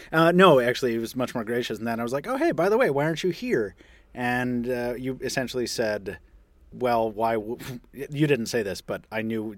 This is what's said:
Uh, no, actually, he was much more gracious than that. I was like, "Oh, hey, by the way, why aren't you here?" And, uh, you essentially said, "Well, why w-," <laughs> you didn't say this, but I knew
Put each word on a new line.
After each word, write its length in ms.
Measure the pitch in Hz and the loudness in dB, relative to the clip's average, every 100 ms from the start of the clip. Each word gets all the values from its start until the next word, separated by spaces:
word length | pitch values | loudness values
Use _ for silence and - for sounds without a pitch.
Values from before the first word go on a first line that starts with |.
| - | -2
Uh, 180 | 160 165 | 4 6
no, 300 | 180 190 135 | 8 10 8
actually, 320 | 120 123 123 | 6 0 0
he 40 | 117 | -2
was 160 | 113 127 | -4 -4
much 200 | 123 123 | -4 -4
more 80 | |
gracious 340 | 110 120 120 107 | -2 -2 -2 -4
than 80 | 113 | -4
that. 140 | 117 | -4
I 40 | |
was 100 | 117 | -4
like, 120 | 135 151 | -4 -4
"Oh, 120 | 262 | 0
hey, 160 | 330 | 0
by 160 | 302 330 | 2 2
the 80 | 220 | 4
way, 120 | 226 | 2
why 140 | 139 | 2
aren't 180 | 151 156 | 0 0
you 80 | 185 | -2
here?" 440 | 170 247 160 101 - - - _ | -4 -2 0 -2 -6 -20 -20 _
And, 560 | 120 123 123 123 123 120 | -6 -2 0 -2 -2 -2
uh, 240 | 123 123 123 | -2 -4 -4
you 200 | 131 131 | -6 -6
essentially 420 | 127 135 120 127 113 | -4 -4 -4 -4 -4
said, 520 | - 110 104 98 92 - - _ _ - | -2 -2 -2 -6 -12 -16 -20 _ _ -18
"Well, 380 | 113 123 117 113 | -4 0 2 0
why 220 | 104 113 | 0 0
w-," 240 | 113 104 120 - 120 | -2 -4 -10 -12 -14
<laughs> 140 | - | -16
you 340 | 117 139 143 151 | -14 -8 0 2
didn't 180 | 131 110 | 2 0
say 140 | 120 | -2
this, 200 | 98 87 | -2 -6
but 240 | - 98 - | -8 -10 -6
I 120 | 110 | -6
knew 320 | 110 113 110 | -4 -4 -6